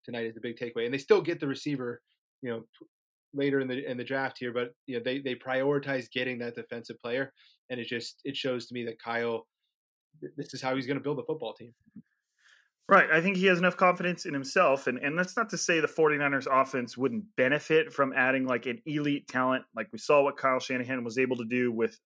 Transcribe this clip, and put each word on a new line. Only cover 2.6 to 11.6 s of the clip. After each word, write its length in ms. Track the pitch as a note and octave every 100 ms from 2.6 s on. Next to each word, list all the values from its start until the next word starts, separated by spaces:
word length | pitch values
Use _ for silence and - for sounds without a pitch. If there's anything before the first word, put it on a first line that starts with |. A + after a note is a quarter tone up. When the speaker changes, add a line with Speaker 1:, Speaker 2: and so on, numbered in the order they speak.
| - _ - _ _ _ _
Speaker 1:
later 240 | C#3+ C#3+ C#3
in 80 | C3
the, 240 | B2+ C#3
in 60 | B2
the 80 |
draft 340 | B2 C3+ C3 -
here, 140 | B2
but, 200 | A#2+ A#2+ - -
you 120 | B2
know, 40 |
they, 180 | A#2+ C3+
they 140 | C3+
prioritize 760 | B2 B2+ C3 C3+ D3 C#3 C3+ A#2
getting 260 | B2 B2 A#2+
that 160 | A#2+
defensive 460 | A#2 A2+ A#2 A2+ A2+
player. 320 | A#2+ B2+ C3+ _ _ _ -
And 100 | B2
it 80 | A#2+
just, 320 | A#2+ A2+ -
it 120 | C#3+ C3+
shows 300 | C3+ B2 A#2
to 80 |
me 100 | B2
that 180 | A#2 A2+
Kyle, 460 | A#2+ A#2 A#2 A2+ - _ _ _ _ _ _ D#3
th-, 120 | - C#3+
this 180 | C#3
is 80 | C3+
how 140 | C3+ C3+
he's 100 | B2
gonna 140 | C#3
build 180 | C#3 C#3
a 60 |
football 300 | - D#3 A2+
team. 180 | -